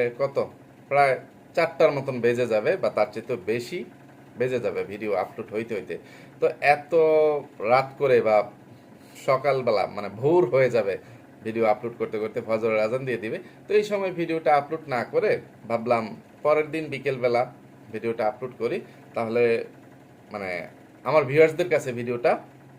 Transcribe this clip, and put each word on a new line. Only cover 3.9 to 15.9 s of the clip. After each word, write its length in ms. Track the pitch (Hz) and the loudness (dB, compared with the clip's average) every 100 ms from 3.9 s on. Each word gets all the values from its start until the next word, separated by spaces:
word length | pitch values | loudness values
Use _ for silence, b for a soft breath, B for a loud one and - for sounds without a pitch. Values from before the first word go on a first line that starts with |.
| - - - - - | -18 -20 -20 -12 -4
বেজে 180 | 127 127 | -2 -2
যাবে 160 | 98 90 90 | -2 -4 -6
ভিডিও 200 | 101 107 95 | -6 -4 -2
আপলোড 260 | 98 - 110 | -4 -8 -8
হইতে 180 | 107 113 107 | -6 -6 -6
হইতে। 180 | 87 82 B B B - | -8 -12 B B B -2
তো 60 | 123 - 139 | -2 2 2
এত 180 | 143 - 165 156 156 156 147 - - 101 | 2 2 4 4 6 4 2 -4 -6 2
রাত 160 | 127 131 - | 4 2 0
করে 160 | 139 123 107 | 4 4 6
বা 80 | 107 101 - - - - - - - - | 4 2 -4 -20 -20 -20 -20 -20 -8 0
সকালবেলা, 580 | 131 139 135 120 104 82 98 | 0 2 0 2 2 0 -4
মানে, 120 | 101 101 | -10 -2
ভোর 220 | 139 175 175 | 2 4 4
হয়ে 160 | 135 131 113 | 4 4 2
যাবে 180 | 98 90 B B B - 110 | 0 -2 B B B -14 -6
ভিডিও 180 | 113 110 | 0 2
আপলোড 220 | 107 117 - | 0 -4 -6
করতে 160 | 110 110 | -6 -4
করতে, 160 | 107 120 110 | -6 -6 -4
ফজরের 320 | 110 113 110 110 | -2 0 0 0
আজান 160 | 127 135 | -2 -4
দিয়ে 120 | 120 | -6
দিবে। 140 | 110 170 B B - | -6 -10 B B -2
তো 40 | 208 | 0
এই 60 | 202 | 0
সময় 220 | 202 190 170 | -2 -4 -4
ভিডিওটা 300 | 160 160 160 147 | -4 -2 2 2
আপলোড 240 | 143 156 - | 0 -8 -6
না 60 | 123 107 | -6 -2
করে 180 | 156 202 139 - - 110 | 0 0 0 -4 -14 -4
ভাবলাম 340 | 113 113 | -4 0